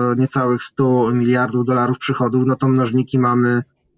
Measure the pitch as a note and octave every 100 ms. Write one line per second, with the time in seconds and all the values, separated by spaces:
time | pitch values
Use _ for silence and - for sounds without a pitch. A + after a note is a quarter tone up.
0 | B2 A#2+ C3 C#3+ B2+ A#2+ - - C3 B2+
1 | A2+ B2 A#2+ B2 B2 B2 A#2+ B2+ A#2+ B2+
2 | - C3+ B2 B2+ B2+ B2+ C3+ C3 B2 B2
3 | B2+ C3 B2+ B2 B2 A#2+ B2 _ _